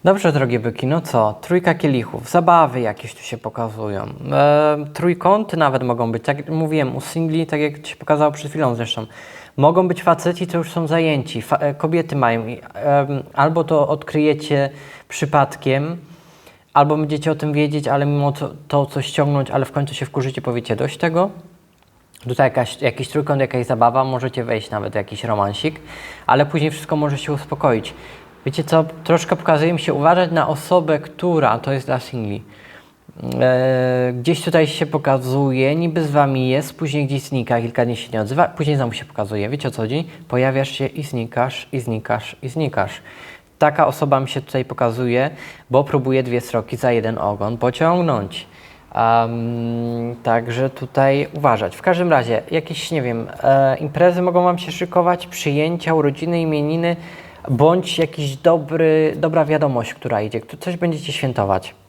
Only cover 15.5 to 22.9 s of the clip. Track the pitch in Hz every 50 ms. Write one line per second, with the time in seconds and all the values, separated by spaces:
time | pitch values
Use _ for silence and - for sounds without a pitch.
15.5 | - - - 135 131 139 147 160 175 175 - - - - _ - - - _ -
16.5 | _ _ _ _ _ 143 143 147 151 151 156 147 151 147 151 165 151 151 151 151
17.5 | 143 147 151 147 151 151 143 139 139 143 143 143 147 143 143 143 139 - 147 -
18.5 | - - - - - 143 139 139 - 143 131 - - - 143 143 143 139 135 -
19.5 | - 139 131 - - 147 143 143 - - 135 - - 147 131 135 131 131 - 127
20.5 | 120 120 117 - 113 - 135 139 - - - 170 160 170 185 202 196 - - -
21.5 | - _ _ _ _ _ _ _ _ _ _ _ _ - - 123 127 - 139 127
22.5 | - 131 120 - - - - 123